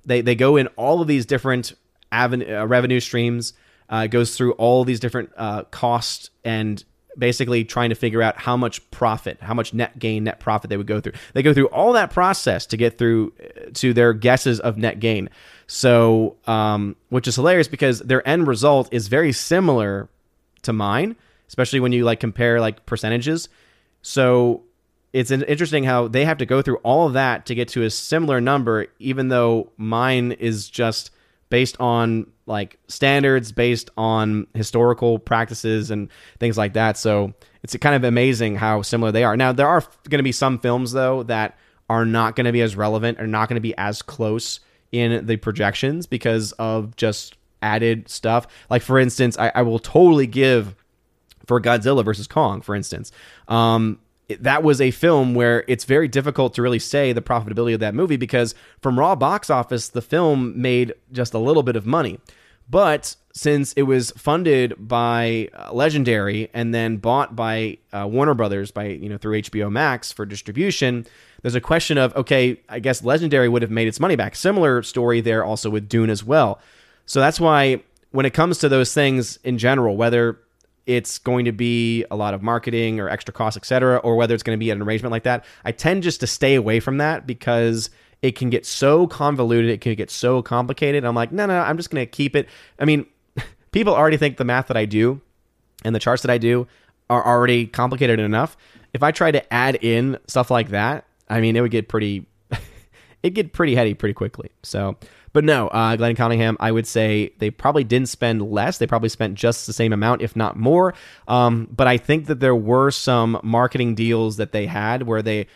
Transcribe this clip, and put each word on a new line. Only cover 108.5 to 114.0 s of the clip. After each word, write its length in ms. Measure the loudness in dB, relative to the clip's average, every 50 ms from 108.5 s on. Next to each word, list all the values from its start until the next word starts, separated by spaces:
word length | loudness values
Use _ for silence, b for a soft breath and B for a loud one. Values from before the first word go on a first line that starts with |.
| -2 -2 -2 -2 -2 -2
They 100 | -2 0
probably 220 | 0 0 -2 -2
spent 260 | -4 -4 -4 -4 -4
just 320 | -2 0 0 0 -2 -6 -8
the 60 | -4
same 180 | -2 0 0
amount, 300 | 0 0 0 0 0 0
if 120 | -2 -4 -4
not 240 | -4 -4 -4 -4 -2
more. 360 | 2 2 4 4 4 2 -2 B B B B B B 0
Um, 400 | 2 4 4 4 2 0 -2 -4 -2
but 120 | 2 4 4
I 100 | 4 2
think 300 | 2 0 0 0 0 -4
that 120 | -2 0
there 160 | 2 2 2
were 340 | 2 2 2 2 4 4 2
some 520 | 0 -2 0 0 2 2 2 0 -2 -2 -2
marketing 520 | -2 0 0 0 0 0 -2 -2 -2 -2
deals 420 | -2